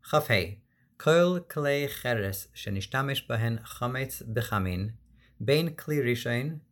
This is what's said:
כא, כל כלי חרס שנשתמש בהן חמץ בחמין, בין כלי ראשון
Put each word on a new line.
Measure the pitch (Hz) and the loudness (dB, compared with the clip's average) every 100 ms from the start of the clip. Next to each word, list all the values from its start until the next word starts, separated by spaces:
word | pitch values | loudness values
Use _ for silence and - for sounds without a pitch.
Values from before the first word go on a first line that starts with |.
כא, | - 151 151 110 85 98 _ _ _ _ | 2 0 4 2 2 -8 _ _ _ _
כל | - 165 175 180 175 | 4 6 6 2 -4
כלי | - 143 143 143 | -4 0 0 0
חרס | - 123 117 98 98 - | -4 -2 0 0 -4 -10
שנשתמש | - - 98 95 135 139 139 - | -12 -6 -6 -2 -2 0 -2 -2
בהן | 117 117 113 | 0 0 -2
חמץ | - - 123 127 135 - | -6 -4 -4 -2 -6 -8
בחמין, | 117 110 113 104 92 90 104 113 _ - _ _ | -4 -4 0 0 0 -2 -4 -6 _ -20 _ _
בין | 110 147 165 | 2 2 2
כלי | 156 - 147 120 | -4 -4 0 0
ראשון | 117 123 120 139 160 - | 0 0 -2 -2 -6 -14